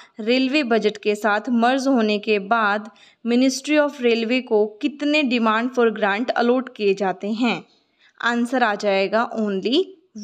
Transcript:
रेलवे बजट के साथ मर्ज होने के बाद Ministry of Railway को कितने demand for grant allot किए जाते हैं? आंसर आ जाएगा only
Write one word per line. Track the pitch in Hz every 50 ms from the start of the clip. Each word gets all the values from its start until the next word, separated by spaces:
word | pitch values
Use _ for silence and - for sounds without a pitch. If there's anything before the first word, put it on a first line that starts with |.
| - _ _ -
रेलवे | 214 214 247 262 262 262 269 311 294
बजट | 226 233 220 196 214 208
के | - - 208 208
साथ | 208 - 214 202 214 214 269
मर्ज | 240 233 226 240 262 277 254
होने | 269 269 240 214 214 208 202
के | 202 226 214 208
बाद | 190 196 233 233 220 202 202 214 214 220 - _ _ _ _ _ -
Ministry | 226 240 247 262 269 262 - - 285 302 302
of | 294 285 294 -
Railway | 240 240 226 233 226 220 254 262 247
को | - 226 208 214
कितने | 214 214 - - 294 294 285 294 294 294 311 302
demand | 240 247 240 226 220 214 220 233 254 247 247
for | 240 226
grant | 214 214 208 196 196 208 247 - - -
allot | 240 240 247 262 254 - -
किए | - 214 202 196
जाते | 190 202 190 180 190 - 202
हैं? | 226 208 254 233 190 156 - _ _ _ _ _ _ _ _ _ _ - -
आंसर | 233 240 233 240 233 269 254 240
आ | 214 208
जाएगा | 202 208 208 196 190 196 185 208 220 240 - -
only | 226 214 208 196 190 180 214 254 320 381 381 - _ _ _ - 220